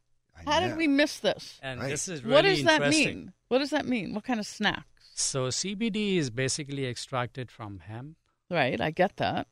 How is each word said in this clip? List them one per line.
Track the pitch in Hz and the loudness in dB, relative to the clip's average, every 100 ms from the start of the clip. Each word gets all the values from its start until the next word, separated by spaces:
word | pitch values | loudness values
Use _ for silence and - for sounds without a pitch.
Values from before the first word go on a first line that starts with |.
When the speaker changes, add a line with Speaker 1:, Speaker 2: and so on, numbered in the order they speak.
| _ _ _ - | _ _ _ -12
Speaker 1:
I | - | 0
Speaker 2:
How | 302 | 0
did | 370 | 0
Speaker 1:
know. | - | 0
Speaker 2:
we | 320 | 2
miss | 277 302 - | 4 2 2
this? | - - - - | -2 -2 -6 -14
Speaker 3:
And | 135 123 | -10 -6
Speaker 1:
Right. | 131 | -4
Speaker 3:
this | 147 - | -4 -6
is | 160 | -6
Speaker 2:
What | 220 277 381 | 4 6 6
Speaker 3:
really | 370 | 4
Speaker 2:
does | |
that | 359 311 | 4 4
Speaker 3:
interesting. | 294 311 262 95 - | 4 4 2 -2 -12
Speaker 2:
mean? | - - | -16 -2
What | 254 | 0
does | 285 | 2
that | 294 - | -2 0
mean? | 247 175 | -2 -4
What | 208 | -6
kind | - 233 | -4 -4
of | 208 | -4
snacks? | - 202 - - _ _ - | 0 0 0 -8 _ _ -4
Speaker 3:
So | - 139 127 | -2 0 -2
C | - 185 202 | -2 -4 -2
B | 233 | -2
D | 208 208 185 | 0 2 2
is | 135 | 0
basically | 113 131 - 139 139 131 | 0 -2 -2 -6 -4 -4
extracted | 120 - 131 123 - 123 | -6 -6 -4 -4 -6 -12
from | - 107 98 | -12 -14 -12
hemp. | 98 113 139 160 _ _ - | -12 -12 -14 -18 _ _ -4
Speaker 2:
Right, | 170 131 - | 2 2 2
I | 160 | -2
get | 165 185 - | 2 0 2
that. | 107 - - | -2 -2 -6